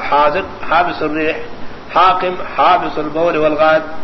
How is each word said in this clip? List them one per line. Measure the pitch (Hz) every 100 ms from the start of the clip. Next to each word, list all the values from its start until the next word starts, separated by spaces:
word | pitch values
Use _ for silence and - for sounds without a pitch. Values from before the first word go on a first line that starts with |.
| -
حاذق | 143 147 180 185 - -
حابس | 160 175 156
الريح، | 156 151 156 156 - - - - - 165
حاکم | 180 185 180 180 - -
حابس | 147 175 160 156
البول | 151 151 170 160
والغائط. | 156 151 156 160 156 -